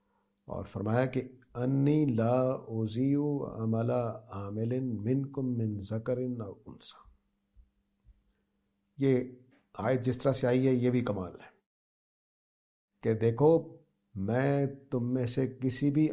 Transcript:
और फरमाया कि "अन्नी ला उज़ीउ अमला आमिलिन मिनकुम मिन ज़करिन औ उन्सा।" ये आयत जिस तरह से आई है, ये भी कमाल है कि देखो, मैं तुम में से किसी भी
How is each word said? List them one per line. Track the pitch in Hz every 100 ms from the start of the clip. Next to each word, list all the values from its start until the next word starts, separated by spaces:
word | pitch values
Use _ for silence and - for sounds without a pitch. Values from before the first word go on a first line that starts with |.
| _ _ _ _ -
और | - 95
फरमाया | 98 104 117 131
कि | 127 - - _ 120
"अन्नी | 127 135 139 156 147
ला | 113 113 127 127
उज़ीउ | 135 - 113 110 110 135 143 147 143
अमला | 135 110 113 113 117 123 117 110 113 98
आमिलिन | 101 107 117 127 131 107
मिनकुम | 104 135 135 139 131 117
मिन | 110 104
ज़करिन | 98 110 120 123 127 123
औ | 101 - -
उन्सा।" | - - - - - _ _ _ - - _ _ _ - - _ _ _ _ _ _ _ -
ये | 135 127 127 - - _ _
आयत | - 107 127
जिस | 120 123
तरह | 139
से | 127 123
आई | 127 131
है, | 127
ये | 123
भी | 123
कमाल | 113 101 90 -
है | - _ _ _ _ _ _ _ _ _ _ _ _ _ _ _
कि | 117 110
देखो, | 113 117 151 165 - - _ _ _
मैं | 98 98 147 139 139 139 139 -
तुम | 127 120
में | 127 120
से | - 131
किसी | - 127 123 147
भी | 143 156